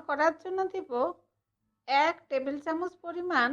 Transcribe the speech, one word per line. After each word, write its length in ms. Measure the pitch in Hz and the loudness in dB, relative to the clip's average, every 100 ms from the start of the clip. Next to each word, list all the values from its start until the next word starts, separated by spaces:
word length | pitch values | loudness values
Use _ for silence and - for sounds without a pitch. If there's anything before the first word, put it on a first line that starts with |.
করার 340 | 302 277 311 320 | -2 2 2 2
জন্য 200 | 370 370 | -4 -4
দিব 260 | 381 381 - 240 311 - _ _ _ _ _ _ - | -2 -4 -6 -2 -2 -4 _ _ _ _ _ _ 0
এক 260 | 269 311 330 _ | 2 2 0 _
টেবিল 280 | 269 269 285 | -4 -2 -4
চামচ 320 | 330 320 359 - | -4 -2 -4 -6
পরিমাণ 460 | 339 339 359 294 240 | -10 -6 0 2 2